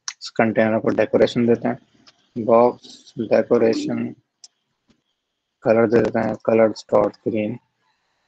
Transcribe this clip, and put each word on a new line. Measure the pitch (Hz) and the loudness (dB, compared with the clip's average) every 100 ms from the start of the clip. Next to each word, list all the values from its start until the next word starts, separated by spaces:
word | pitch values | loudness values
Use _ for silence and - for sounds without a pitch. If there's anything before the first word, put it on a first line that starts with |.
| - - | -18 -16
इस | - | -8
container | - 113 107 110 110 | -2 0 0 0 0
को | 110 | -2
डेकोरेशन | 104 107 110 110 123 117 | -2 0 2 0 0 0
देते | 117 123 | 0 -2
हैं, | 120 _ _ _ _ _ 123 | -8 _ _ _ _ _ -8
Box | 113 117 123 - - - _ - | 2 4 4 0 -12 -20 _ -10
decoration, | 107 113 113 117 113 107 - 117 120 - _ _ - _ _ _ _ _ _ _ _ _ _ _ | -2 0 2 2 2 0 -4 -6 -8 -12 _ _ -20 _ _ _ _ _ _ _ _ _ _ _
color | - 110 110 | 0 2 2
दे | 120 | 2
देते | 113 117 | 0 -2
हैं, | 110 107 - | -4 -6 0
colors | 113 110 - - | 2 2 -2 -2
dot | 107 104 - 107 | 0 0 -4 -6
green, | 107 107 123 _ _ _ _ _ _ | -4 -6 -8 _ _ _ _ _ _